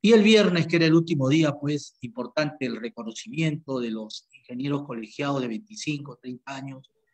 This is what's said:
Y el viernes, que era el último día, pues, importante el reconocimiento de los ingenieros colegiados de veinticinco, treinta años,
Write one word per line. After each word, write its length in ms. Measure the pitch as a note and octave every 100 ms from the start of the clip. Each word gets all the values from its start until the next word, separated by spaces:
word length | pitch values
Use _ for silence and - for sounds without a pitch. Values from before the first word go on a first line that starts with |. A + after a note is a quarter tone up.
Y 120 | G#3
el 100 | A3+
viernes, 420 | G#3 A3 F#3+ F3 -
que 120 | E3+
era 80 | E3
el 80 |
último 340 | E3 E3 D#3 C3
día, 300 | D#3 D3+ C#3+
pues, 380 | D3 D3 - _
importante 680 | B2 A#2 A#2+ - D3+ D3 B2+
el 120 | A2
reconocimiento 1040 | A#2 - A2 A2 A2 C#3+ D#3+ D3 D3 C3
de 100 | A#2+
los 380 | A2 A2 - _
ingenieros 540 | _ _ B2 C#3+ C#3+ C#3+
colegiados 560 | A#2 A2 - C#3+ C#3
de 80 | B2
veinticinco, 680 | A2 _ A2 D3+ C#3+ C3+ B2
treinta 400 | B2+ B2 - C3+
años, 340 | C3+ C3 _ _ _